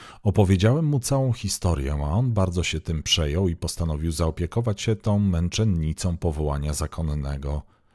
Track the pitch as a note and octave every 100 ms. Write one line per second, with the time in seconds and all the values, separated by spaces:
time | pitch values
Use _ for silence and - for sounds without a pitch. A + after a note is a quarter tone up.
0 | - - G#2 F#2+ F#2 F#2+ G#2+ C#3+ D#3 C#3+
1 | - C3+ C3 A2+ G2 - F2+ D#2 C2+ D2
2 | D2 F#2+ B2+ G#2 F#2 F2 E2 D#2+ - D#2+
3 | - - D2 D#2+ F#2+ E2 E2 - E2+ D2
4 | E2 D#2 E2 E2 F2 A#2+ A#2 G2+ - G#2
5 | - G#2 G2+ E2+ F2 - A2+ E2+ D#2 D#2+
6 | F#2 E2+ F2 D2+ D2 C#2+ C#2+ D2+ D2+ -
7 | D#2+ D2 C#2 C#2 C#2 D2 - _ _